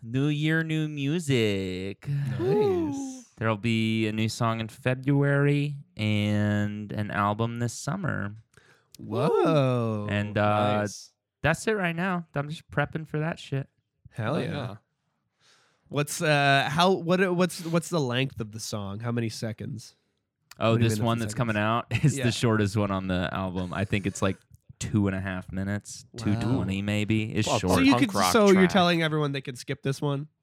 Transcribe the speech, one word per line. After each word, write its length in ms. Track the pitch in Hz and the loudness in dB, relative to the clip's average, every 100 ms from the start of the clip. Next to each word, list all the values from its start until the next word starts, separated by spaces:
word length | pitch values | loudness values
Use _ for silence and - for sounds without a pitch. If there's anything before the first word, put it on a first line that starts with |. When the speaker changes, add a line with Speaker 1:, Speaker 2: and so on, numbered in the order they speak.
Speaker 1:
new 240 | 113 123 143 | -4 -2 0
year, 360 | 151 151 160 | 0 0 0
new 240 | 160 156 156 | 0 -2 -2
music. 1200 | 151 139 165 156 131 110 98 95 90 95 98 - 143 139 131 | -2 -2 -2 2 2 2 0 -2 -6 -8 -10 -6 -4 -4 -2
Speaker 2:
Nice. 840 | 370 403 415 370 320 277 269 262 240 _ | 0 2 2 2 -2 -4 -8 -12 -20 _
Speaker 1:
There'll 200 | 110 107 | -2 -2
be 500 | 113 113 110 110 110 | 0 0 2 0 0
a 40 | |
new 180 | 107 110 | 0 -2
song 300 | - 117 113 | 0 -2 -2
in 80 | 110 | -6
February 1080 | - - 127 131 143 139 139 143 143 147 143 - - | -6 -4 -2 0 2 4 2 2 2 -2 -6 -14 -4
and 920 | 107 104 104 104 104 104 104 104 104 | 0 2 2 2 2 0 -2 -4 -8
an 180 | - 104 | -6 -4
album 480 | - 101 104 113 117 | 0 0 0 -2 -2
this 140 | 120 | -4
summer. 640 | - - 185 185 101 98 107 - _ _ _ _ - | -4 -6 -4 -4 -4 -6 -10 -20 _ _ _ _ -18
Speaker 2:
Whoa. 1080 | 110 107 135 440 359 160 131 123 113 110 104 | -6 0 2 2 4 4 4 2 0 -2 -2
Speaker 1:
And, 260 | 101 104 104 | -2 -2 2
uh, 440 | 104 104 104 104 | 2 4 2 0
Speaker 3:
Nice. 300 | 104 - - _ _ _ | -2 -6 -18 _ _ _
Speaker 1:
that's 260 | 139 160 - | -2 -2 0
it 40 | |
right 240 | 214 175 165 | 0 0 -2
now. 320 | 190 180 170 - | -2 -2 -4 -6
I'm 140 | 143 | -6
just 200 | 165 - | -8 -8
prepping 380 | - 147 160 156 | -4 -2 -4 -6
for 120 | 151 | -4
that 200 | 156 - | -4 -6
shit. 280 | - 135 139 _ _ _ - | -6 -6 -6 _ _ _ -20
Speaker 2:
Hell 240 | - 110 139 | -6 -2 -2
Speaker 3:
Oh, 40 | |
Speaker 2:
yeah. 120 | 139 | -4
Speaker 3:
yeah. 240 | 151 123 101 _ _ _ _ _ _ _ _ _ _ _ | -6 -8 -12 _ _ _ _ _ _ _ _ _ _ _
Speaker 2:
What's, 320 | 139 147 - | -2 -2 -2
uh, 460 | 165 147 143 139 127 | 2 4 6 4 4
how, 200 | 147 180 | 4 4
what, 440 | 185 170 180 190 175 | 4 2 2 2 2
what's, 300 | 180 - 165 | 0 0 -2
what's 240 | 165 160 | -2 0
the 100 | 170 | -2
length 400 | 135 123 135 - | 0 0 -2 -4
of 120 | 110 | -10
the 80 | 110 | -8
song? 400 | - 107 98 101 | -8 -8 -6 -6
How 120 | 120 | -4
many 180 | 117 113 | -2 -2
seconds? 680 | - 117 107 104 107 - _ _ _ _ _ _ - | -4 -8 -8 -10 -10 -14 _ _ _ _ _ _ -2
Speaker 1:
Oh, 60 | 110 | 2
Speaker 2:
How 60 | |
many 100 | 113 | 4
Speaker 1:
this 80 | 117 | 4
Speaker 2:
minutes 100 | 107 117 | 2 0
Speaker 1:
one 80 | 117 | 0
Speaker 2:
and 60 | |
Speaker 1:
that's 100 | 110 | -2
coming 220 | 107 120 107 | -4 -2 0
Speaker 2:
seconds? 100 | 107 | 2
Speaker 1:
out 200 | 117 - | 0 -2
<laughs> 100 | 117 151 | 2 2
is 120 | 135 | 2
Speaker 2:
Yeah. 80 | 123 | -2
Speaker 1:
the 60 | |
shortest 460 | 110 120 110 104 104 | 0 2 2 2 2
one 140 | 104 | 0
on 160 | 98 95 | 0 -2
the 200 | 90 90 | -2 -2
album. 400 | 73 95 90 90 | -4 -6 -6 -6
I 120 | 85 101 | -4 -2
think 200 | 107 92 | -2 -4
it's, 160 | - | -2
like, 160 | 98 92 _ - _ - | -4 -4 _ -20 _ -12
two 280 | - 107 101 | -2 0 2
and 80 | 95 | 0
a 40 | |
half 300 | 95 92 92 | -4 -8 -8
minutes, 540 | 95 98 104 - - - | -6 -4 -6 -8 -18 -16
Speaker 2:
Wow. 100 | - | -8
Speaker 1:
two 120 | 113 107 | -2 -2
twenty 420 | 117 127 95 95 | 0 -2 -2 -2
maybe. 420 | 101 104 104 110 107 101 | 0 -2 0 0 0 -2
It's 120 | 110 | 0
Speaker 3:
Well, 120 | 135 | 0
Speaker 1:
short. 140 | 92 90 | 2 4
Speaker 2:
So 40 | |
you 120 | 269 | 4
Speaker 3:
punk 120 | 175 139 | 4 2
Speaker 2:
could, 60 | - | 4
Speaker 3:
rock 160 | 92 | 4
Speaker 2:
so 140 | 233 208 | 6 6
you're 60 | 190 | 8
Speaker 3:
track. 60 | 185 | 6
Speaker 2:
telling 320 | 190 175 170 | 6 4 4
everyone 280 | 160 151 147 | 2 0 0
they 100 | 139 | -2
could 160 | 131 120 | -8 -12
skip 260 | - 135 | -8 -6
this 180 | 135 135 | -4 -2
one? 260 | 147 139 151 _ | -2 -2 -6 _